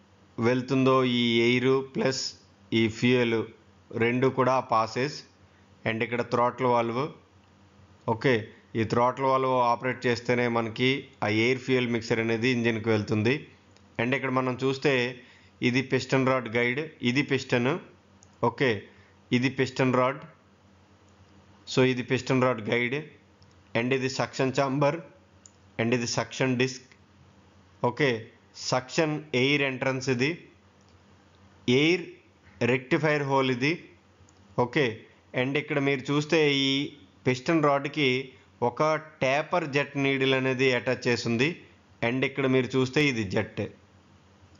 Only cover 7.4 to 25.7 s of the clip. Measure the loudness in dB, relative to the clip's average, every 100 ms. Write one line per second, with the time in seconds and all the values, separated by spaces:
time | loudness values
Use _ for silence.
7.4 | _ _ _ -20 -20 -10 -6 -2 2 0
8.4 | -2 -14 _ -4 0 2 2 2 0 2
9.4 | 2 2 2 0 -2 -2 -2 -2 0 0
10.4 | 0 0 -2 -2 0 0 -6 -6 -2 2
11.4 | 2 0 0 0 0 -2 -2 -2 0 0
12.4 | 0 0 0 0 0 0 0 0 0 -2
13.4 | -6 -20 _ -20 _ -4 -2 -2 0 -2
14.4 | -2 -2 -2 0 0 2 0 -6 -18 -20
15.4 | -20 _ 0 0 0 -2 0 0 2 0
16.4 | -2 -2 0 -2 -8 -4 -2 0 0 -2
17.4 | 0 0 0 -2 -8 -20 _ -20 -20 _
18.4 | -4 0 0 -2 -6 -20 -20 _ _ 0
19.4 | 0 -2 -2 0 0 2 0 -2 -12 -20
20.4 | _ _ _ _ _ _ _ -20 -20 -20
21.4 | -20 -20 -4 2 2 0 -2 -4 0 2
22.4 | 2 0 -2 -2 -2 -4 -8 -18 _ _
23.4 | _ -20 _ -4 0 0 0 -2 -4 -2
24.4 | -2 0 0 0 0 -2 -8 -20 _ _
25.4 | -20 _ _